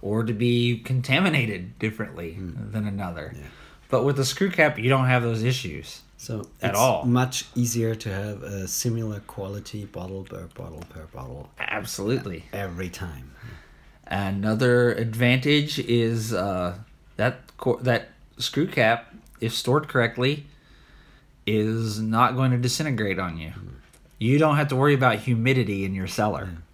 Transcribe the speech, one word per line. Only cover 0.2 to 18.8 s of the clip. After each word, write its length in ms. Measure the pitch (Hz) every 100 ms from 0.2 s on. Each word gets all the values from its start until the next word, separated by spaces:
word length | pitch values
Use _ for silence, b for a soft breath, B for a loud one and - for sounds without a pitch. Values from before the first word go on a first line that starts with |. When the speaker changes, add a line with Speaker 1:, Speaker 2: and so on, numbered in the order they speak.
Speaker 1:
to 80 | 110
be 480 | 107 120 120 120 113
contaminated 960 | - 127 123 139 190 147 117 95 90 -
differently 540 | 110 110 107 - 85 87
Speaker 2:
Hmm. 360 | 92 82 107
Speaker 1:
than 160 | 104 104
another. 460 | 98 92 82 71 -
Speaker 2:
Yeah. 80 | 71 B B B -
Speaker 1:
But 160 | 131 131
with 100 | 139
the 80 |
screw 260 | 127 - 190
cap, 280 | 180 151 -
you 80 | 117
don't 180 | 135 127
have 140 | 127
those 220 | 117 113
issues 580 | 113 127 90 71 69 - - _
Speaker 2:
So 300 | - 113 95 -
Speaker 1:
at 80 | 98
Speaker 2:
it's 80 | 98
Speaker 1:
all. 240 | 127 92
Speaker 2:
much 420 | 120 123 127 - - -
easier 380 | 120 117 113 110
to 140 | 110
have 320 | 95 104 101
a 240 | - 101 92
similar 500 | - 123 113 110 104
quality 600 | - - 98 101 - 107
bottle 400 | 101 92 92 95
per 240 | 95 - 85 -
bottle 280 | 85 78 82
per 180 | - 80
bottle 380 | - 131 131 - -
Speaker 1:
Absolutely. 880 | - - - - 98 127 - 85 -
Speaker 2:
every 360 | - 98 87 92
time. 420 | 85 90 71 65 - 117 B B B B B -
Speaker 1:
Another 840 | 98 98 98 107 110 127 123 120
advantage 840 | 113 117 113 123 127 135 147 147 147
is, 540 | 123 120 113 117 110
uh, 420 | 104 98 92 90 92 - - _ -
that 180 | 113 - - -
cor-, 220 | - 117
that 280 | 127 127 - - - -
screw 280 | - - 185
cap, 460 | 151